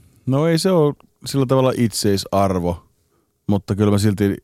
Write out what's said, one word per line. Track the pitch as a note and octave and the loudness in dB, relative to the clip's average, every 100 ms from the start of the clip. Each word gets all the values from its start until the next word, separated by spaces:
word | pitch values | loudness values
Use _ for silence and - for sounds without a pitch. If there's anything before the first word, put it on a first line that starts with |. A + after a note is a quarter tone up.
| _ _ - | _ _ -4
No | C3+ E3 | -2 0
ei | D#3+ | 0
se | F#3+ | 2
ole | F3+ D3 - _ _ - | 2 2 -2 _ _ -8
sillä | C#3 B2+ | -4 0
tavalla | C3 C3 - | 2 2 0
itseisarvo, | A#2 - G#2+ G2 - G2 G2 F#2 F2 E2+ - _ _ _ _ _ - | -2 -2 -2 -2 -2 0 0 0 -4 -6 -10 _ _ _ _ _ -4
mutta | G2+ - G2+ | -4 -2 0
kyllä | G#2 | 2
mä | G2+ | 2
silti | G#2+ F#2 G2+ F2 | 0 0 -2 -4